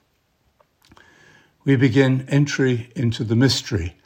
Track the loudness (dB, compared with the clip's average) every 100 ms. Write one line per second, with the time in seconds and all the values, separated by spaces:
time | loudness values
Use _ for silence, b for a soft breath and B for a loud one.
0 | _ _ _ _ _ _ _ _ _ -20
1 | b b b b b b 0 2 2 2
2 | 2 0 0 0 0 0 0 -2 -6 -4
3 | -4 -4 -2 2 2 0 -4 -6 -6 -14